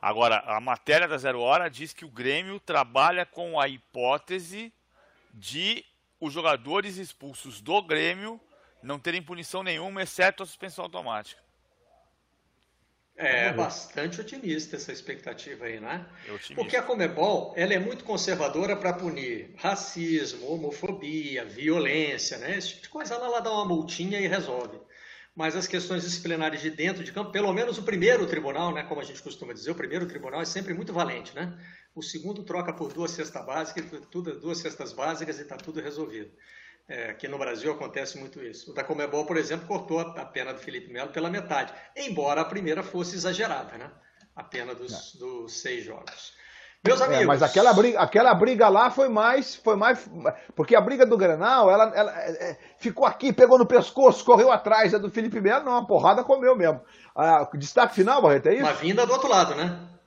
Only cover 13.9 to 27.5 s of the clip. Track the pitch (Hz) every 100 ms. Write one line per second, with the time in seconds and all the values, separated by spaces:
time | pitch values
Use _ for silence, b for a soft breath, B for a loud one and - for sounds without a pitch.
13.9 | - 156 175 214 - 208 151 151 139 -
14.9 | 131 - 135 - 113 - 120 120 110 110
15.9 | 170 175 b - 202 - - 220 247 247
16.9 | 240 170 - 180 180 - - 185 196 202
17.9 | 247 - 196 190 180 147 147 190 202 185
18.9 | 175 180 143 131 113 - - 196 196 -
19.9 | 170 170 160 139 123 123 165 147 143 143
20.9 | - 147 156 147 131 113 101 151 170 139
21.9 | 147 151 127 - - 127 196 180 - -
22.9 | 302 294 233 247 240 226 214 202 170 151
23.9 | - 180 202 190 190 147 123 123 - -
24.9 | b b b b - 160 160 180 180 180
25.9 | 185 175 - 170 165 156 147 156 156 165
26.9 | 180 170 196 208 190 202